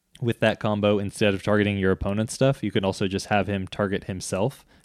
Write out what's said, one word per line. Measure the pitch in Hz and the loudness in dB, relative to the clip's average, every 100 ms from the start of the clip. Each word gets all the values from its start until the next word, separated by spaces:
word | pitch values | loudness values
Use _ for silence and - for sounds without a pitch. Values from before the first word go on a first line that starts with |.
| _ - | _ -4
with | 120 113 | -4 2
that | 110 95 | 0 2
combo, | 110 104 104 104 | -2 2 2 2
instead | 98 - 107 | 0 0 0
of | 98 | 2
targeting | - 104 104 101 | 0 2 2 2
your | 95 | 2
opponent's | 95 101 104 113 | 0 -2 -2 -4
stuff, | - 135 135 | 0 0 0
you | 107 | -2
can | 107 | 0
also | 95 90 101 | 0 0 -2
just | 95 - | -2 0
have | 104 95 | 0 2
him | 101 92 | -2 -4
target | - 101 95 | -4 -2 -2
himself, | - 95 - 95 117 - _ _ | -6 -8 -6 -2 -2 -4 _ _